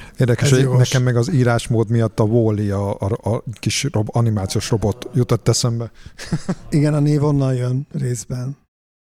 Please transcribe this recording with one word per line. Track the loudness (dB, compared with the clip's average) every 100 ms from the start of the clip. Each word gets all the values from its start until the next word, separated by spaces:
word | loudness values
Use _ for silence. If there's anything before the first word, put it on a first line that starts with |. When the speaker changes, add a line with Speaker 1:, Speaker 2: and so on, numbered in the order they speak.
| -12 -2
Speaker 1:
Érdekes, | 0 2 4
Speaker 2:
Ez | 4
Speaker 1:
hogy |
Speaker 2:
jogos. | 4 4
Speaker 1:
nekem | 2 2
meg | 2 0
az | 2
írásmód | 2 2 2 0 0 2
miatt | 2 0 0
a |
Wall-E, | 2 4 2 2 0 0
a, | -2 -2
a, | -4 -2 -2
a | -4 -4
kis | -6 -4 -2 -2
rob-, | -2 -2
animációs | 0 2 0 -2 -4 -2
robot | 0 0 -2 -4
jutott | -2 0 0 0
eszembe. | 0 0 -4 -8 -14 -20 -16 -8
<laughs> | -6 -6 -8 -2
Speaker 2:
Igen, | 0 2
a | 2
név | 2 2
onnan | 2 0 0
jön | -2 -2 -4 -6
részben. | -6 -6 -6 -8 -8 -8 -10 _ _ _ _ _